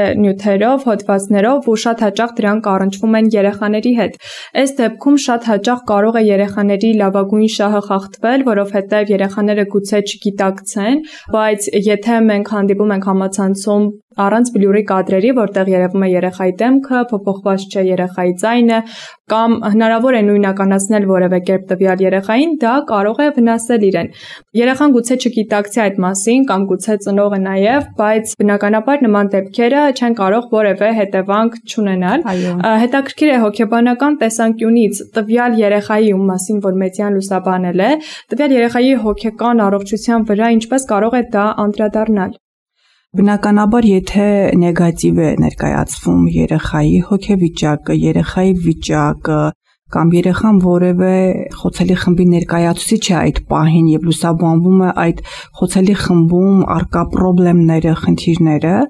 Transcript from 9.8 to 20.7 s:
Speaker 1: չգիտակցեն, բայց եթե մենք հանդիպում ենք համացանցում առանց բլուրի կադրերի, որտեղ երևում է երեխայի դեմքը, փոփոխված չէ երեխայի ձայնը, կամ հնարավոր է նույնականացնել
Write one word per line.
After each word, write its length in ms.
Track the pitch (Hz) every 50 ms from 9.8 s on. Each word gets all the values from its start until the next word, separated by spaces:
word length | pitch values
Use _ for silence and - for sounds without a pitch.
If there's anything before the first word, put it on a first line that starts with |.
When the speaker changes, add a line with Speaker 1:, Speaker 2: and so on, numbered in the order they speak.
| 202 196 214 208
Speaker 1:
չգիտակցեն, 1040 | 202 202 - - - 208 202 196 196 190 190 190 - - - 214 196 220 269 311 311 - - - -
բայց 420 | - - 220 214 214 214 208 - - - 208
եթե 380 | 190 214 208 202 202 233 233 226
մենք 300 | 226 220 208 202 208 -
հանդիպում 440 | 220 208 196 196 196 202 214 208 196
ենք 140 | 190 196 196
համացանցում 800 | 190 190 190 190 190 - 190 190 196 196 - 214 208 208 208 208 208 - _ _
առանց 380 | - - 196 202 208 226 247 240
բլուրի 320 | 233 196 196 196 196 214
կադրերի, 480 | 202 196 190 190 185 190 196 185 190 254
որտեղ 380 | 262 254 214 202 202 196 190 190
երևում 340 | 185 180 180 180 180 196 190
է 40 | 185
երեխայի 420 | 180 180 180 180 180 - 190 185 185
դեմքը, 440 | - 226 247 269 277 269 - 262 247
փոփոխված 600 | 240 247 226 196 196 202 190 196 - 202 196 190 190
չէ 180 | 190 - 202
երեխայի 520 | 190 185 180 180 180 180 185 - 180 180 180
ձայնը, 440 | 180 214 220 240 247 240 233 226 226 226 226 - - - - - _
կամ 320 | _ - 208 220 226 233 226 220
հնարավոր 540 | - 214 202 220 226 220 226 226 240 262 254
է 60 | 226
նույնականացնել 840 | 208 202 208 202 202 190 190 196 196 190